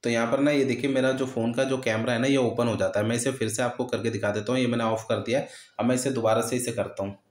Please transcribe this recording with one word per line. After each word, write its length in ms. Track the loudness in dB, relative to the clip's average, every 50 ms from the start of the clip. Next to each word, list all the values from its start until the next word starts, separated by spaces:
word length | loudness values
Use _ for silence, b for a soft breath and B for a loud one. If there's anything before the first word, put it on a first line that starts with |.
| 0
तो 60 | 0
यहाँ 160 | 0 2 2
पर 140 | 2 2 2
ना 100 | 2 2
ये 140 | 4 2 2
देखिए 260 | 2 0 0 0 0
मेरा 200 | 0 2 2 2
जो 140 | 2 0 -2
फ़ोन 260 | -4 -2 -2 -2 0
का 120 | 0 0 0
जो 120 | 0 0 -2
कैमरा 320 | 0 0 0 0 0 0
है 60 | 0 0
ना 60 | 2
ये 100 | 2 4 4
ओपन 300 | 2 2 2 0 0 0
हो 80 | 2
जाता 240 | 0 0 0 2 0
है। 60 | 0
मैं 100 | 2 0
इसे 140 | 0 0 -2
फिर 160 | -2 -2 -2 -2
से 140 | 0 -2
आपको 220 | -2 -2 -2 -4 -4
करके 240 | -2 -2 -2 -2 -2
दिखा 200 | -2 0 -2 -2
देता 220 | -2 -2 -2 -2
हूँ, 80 | 0 0
ये 60 | 2
मैंने 180 | 0 0 0 0
ऑफ 220 | 0 -2 -2 -2 -2
कर 100 | -2 -2
दिया 200 | 0 0 -2 -2
है। 100 | -2 B B B B B B -2
अब 60 | 0
मैं 80 | 2 2
इसे 160 | 2 0 0
दोबारा 280 | 0 2 2 4 4 2
से 140 | 2 0 -2
इसे 160 | -2 -2 -2
करता 300 | -2 -4 -4 -4 -4 -6
हूँ 140 | -6 -6 -6 -12 _ _